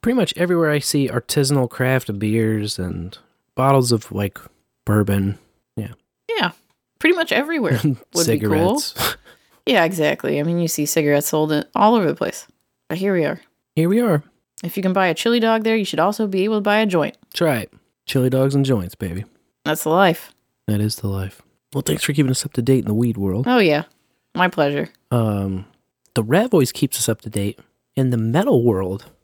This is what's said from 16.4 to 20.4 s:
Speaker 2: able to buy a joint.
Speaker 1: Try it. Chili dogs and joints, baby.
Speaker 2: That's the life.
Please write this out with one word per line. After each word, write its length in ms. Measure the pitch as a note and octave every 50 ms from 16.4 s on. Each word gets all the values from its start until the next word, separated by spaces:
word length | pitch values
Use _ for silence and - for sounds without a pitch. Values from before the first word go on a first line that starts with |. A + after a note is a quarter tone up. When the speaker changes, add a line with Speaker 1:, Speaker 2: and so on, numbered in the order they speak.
| F#3
Speaker 2:
able 120 | G#3 A3 G#3+
to 40 |
buy 160 | G3+ G#3 G#3 G#3+
a 80 | A3 G#3
joint. 280 | F3+ E3+ D3 - - _ _ _ -
Speaker 1:
Try 220 | - F3 D#3+ C#3 A#2
it. 160 | G2 - _ - _ _ _ _ _ -
Chili 240 | - C3+ B2+ C3
dogs 240 | C3 C3 C3 C#3 C3+
and 100 | C#3+ C#3
joints, 300 | C3 C3 A2 F2+ F2 -
baby. 280 | - - F#2 E2+ F2+ G#2 - _ _ _ _ _ _ _
Speaker 2:
That's 200 | D3+ D#3 D#3 -
the 60 | D#3+
life. 420 | D#3 F3 G3 F#3 E3 - - - _ _